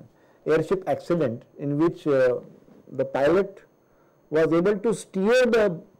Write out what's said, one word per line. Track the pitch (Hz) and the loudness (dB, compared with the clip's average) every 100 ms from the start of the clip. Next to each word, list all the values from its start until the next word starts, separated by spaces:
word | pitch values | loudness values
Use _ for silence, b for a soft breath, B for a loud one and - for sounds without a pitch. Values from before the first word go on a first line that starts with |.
| - b b b - | -20 b b b -2
airship | 160 156 185 160 | -2 0 -4 -2
accident | 135 - 170 135 117 - - | -6 -4 -2 -2 -6 -14 -10
in | 143 143 | -6 0
which, | 170 175 156 | 0 -2 0
uh, | 135 127 123 - - _ - - | 2 2 0 -6 -20 _ -20 -12
the | 131 135 | -6 -6
pilot | 131 139 185 190 - - _ b b b b _ | 0 2 2 0 -8 -20 _ b b b b _
was | 151 160 | 0 2
able | 165 185 214 | 2 0 0
to | 233 | -2
steer | 190 - 190 196 247 247 | -4 -6 -2 2 2 4
the | 226 208 160 - | 2 0 -2 -12